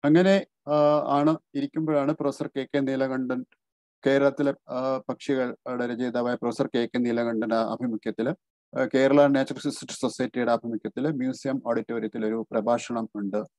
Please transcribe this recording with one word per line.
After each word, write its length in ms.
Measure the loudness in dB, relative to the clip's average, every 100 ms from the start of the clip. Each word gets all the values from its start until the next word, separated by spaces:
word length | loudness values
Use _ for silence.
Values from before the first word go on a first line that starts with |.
അങ്ങനെ, 420 | 6 6 6 4 2 _ -2
ആ, 60 | 4 4 4 2 2
ആണ് 180 | 2 0 _
ഇരിക്കുമ്പോഴാണ് 580 | -6 -4 -4 0 0 0
പ്രൊഫസർ 340 | 0 -2 -4 -6
കെ 180 | -6
കെ 160 | -4 -2
നീലകണ്ഠൻ, 640 | -2 0 -2 -2 -4 -4 -6 _ _ _ _ _ 2
കേരളത്തിലെ, 480 | 4 4 2 -2 -2 -8
ആ, 280 | -6 -2 -4 -4
പക്ഷികളുടെ 800 | -10 -2 -2 -2 -4 -8 -6 -4
രചയിതാവായ 480 | -4 -4 -2 -2
പ്രൊഫസർ 320 | -2 -4 -2 -2
കെ 200 | 0 -2
കെ 120 | -2
നീലകണ്ഠന്റെ 580 | 0 0 -2 -2 -2 0
ആഭിമുഖ്യത്തില്, 760 | -2 -4 -4 -4 -6 -2 -4 -4 _ _ _ -4
ആ, 100 | 0
കേരള 320 | 4 4 6 6
നാച്ചുറൽ 340 | 4 0 -4 -6
റിസർച്ച് 340 | -8 -12 -6
സൊസൈറ്റിയുടെ 520 | -6 -4 -6 -2 0
ആഭിമുഖ്യത്തിൽ 540 | 0 -2 -6 -6 -4 -4
മ്യൂസിയം 560 | -2 -4 -4 -4 -4 -2
ഓഡിറ്റോറിയത്തിൽ 600 | -4 -2 -6 -4 -4 -4
ഒരു 200 | -4 -2
പ്രഭാഷണം 580 | -2 0 0 -2 -6 -6
ഉണ്ട്. 300 | -6 -4 -4 -6